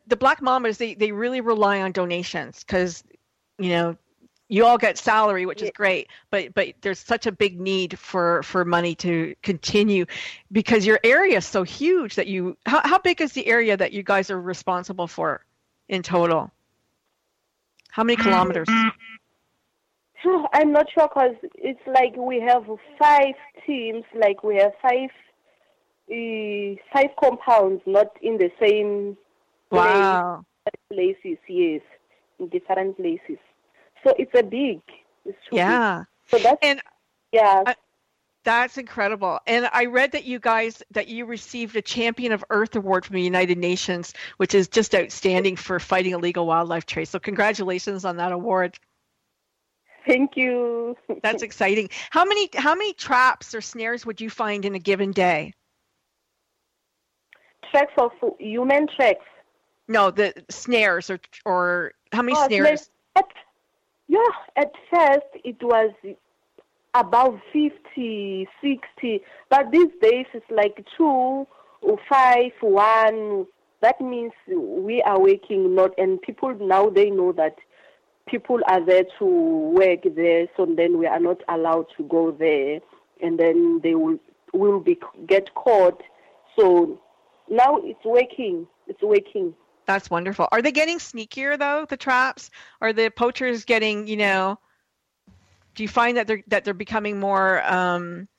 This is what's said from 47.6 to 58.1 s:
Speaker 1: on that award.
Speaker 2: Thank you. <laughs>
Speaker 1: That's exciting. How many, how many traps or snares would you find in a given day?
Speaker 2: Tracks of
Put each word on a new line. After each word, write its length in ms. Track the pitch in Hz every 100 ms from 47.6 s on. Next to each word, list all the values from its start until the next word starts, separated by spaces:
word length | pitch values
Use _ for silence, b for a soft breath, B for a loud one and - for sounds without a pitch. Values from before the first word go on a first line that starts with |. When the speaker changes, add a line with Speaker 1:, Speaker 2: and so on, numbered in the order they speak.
| 185 180 208 190
Speaker 1:
on 120 | 190 175
that 140 | 180
award. 460 | 180 220 185 180 - _ _ _ _ _ _ _ _ _ _ _ _ -
Speaker 2:
Thank 300 | 254 269 285
you. 600 | 254 247 240 233 233 247 -
<laughs> 140 | -
Speaker 1:
That's 200 | 214 220
exciting. 480 | 226 - 196 214 196 B B
How 140 | 320
many, 240 | 370 415 392
how 200 | 262 277
many 180 | 339 427
traps 600 | - - 254 254 - -
or 60 | 226
snares 440 | - 233 226 240 233
would 140 | 202
you 100 | 220
find 340 | - 220 208
in 100 | 196
a 40 | 190
given 340 | 175 190 196
day? 420 | 196 180 156 156 - _ _ _ _ _ _ _ _ _ _ _ _ _ _ _ _ _ _ b _ -
Speaker 2:
Tracks 220 | 285 285 -
of 140 | 240